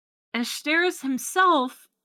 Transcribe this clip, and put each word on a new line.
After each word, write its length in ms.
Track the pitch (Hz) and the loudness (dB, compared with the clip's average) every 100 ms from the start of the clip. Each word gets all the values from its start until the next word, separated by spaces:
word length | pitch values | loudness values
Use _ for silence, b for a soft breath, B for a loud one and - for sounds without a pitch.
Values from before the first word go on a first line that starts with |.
| _ _ _ 233 | _ _ _ -8
Asteris 680 | 233 - 294 320 359 349 | -6 -6 -2 0 0 -2
himself 840 | 269 262 - 370 370 320 254 - _ _ | -6 -6 -4 2 4 4 0 -6 _ _